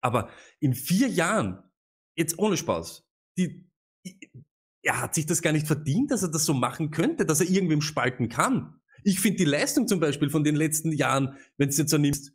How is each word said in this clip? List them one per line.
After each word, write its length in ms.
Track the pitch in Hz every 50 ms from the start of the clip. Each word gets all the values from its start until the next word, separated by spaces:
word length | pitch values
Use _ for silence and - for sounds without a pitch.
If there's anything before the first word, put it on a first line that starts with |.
Aber 300 | - 120 110 120 104 - - - - - _ _
in 140 | - 143 123
vier 340 | - - - 170 190 277
Jahren, 540 | 254 185 170 160 170 214 214 117 98 90 - - _ _ _ _ _ _ _ _ _ _
jetzt 240 | - 165 160 - -
ohne 180 | 202 214 190
Spaß, 500 | - - 117 98 85 82 - - - _ _ _ _ _ _ _
die, 320 | - 185 160 - - - _ _ _ _ _ _ _ _ 185 - _ - _ _ 123 - _ _ _ _ _ _ _
er 180 | - - 123 123
hat 140 | 123 117 -
sich 140 | 160 151
das 160 | 156 175 156 -
gar 80 | 165
nicht 160 | 151 156 151
verdient, 420 | - 156 151 - - 139 202 285 285
dass 140 | 277 202 190
er 80 | 175
das 140 | 151 160 -
so 100 | - 151
machen 340 | 127 123 120 - - 165 151
könnte, 380 | 151 - 170 269 330 - 202
dass 140 | 156 156 117
er 60 | 175
irgendwem 340 | 165 185 190 190 165 156 151
spalten 460 | 151 - - 139 120 123 117 - 123
kann. 540 | 113 - - 170 247 269 - - - - _ _ _ _ - -
Ich 160 | 202 185 -
find 200 | - 220 180 -
die 60 | 185
Leistung 420 | 147 139 151 240 285 - 311 233
zum 120 | - 208 175
Beispiel 320 | 160 151 143 - - 139
von 120 | 147 160 147
den 120 | 151 151
letzten 360 | 147 160 156 156 156 - 165
Jahren, 460 | 156 147 143 123 127 135 139 131 - - - _ _
wenn's 200 | - 139 139 139
jetzt 140 | 151 156 156
so 80 | 160 151
nimmst 340 | 147 143 143 - - - _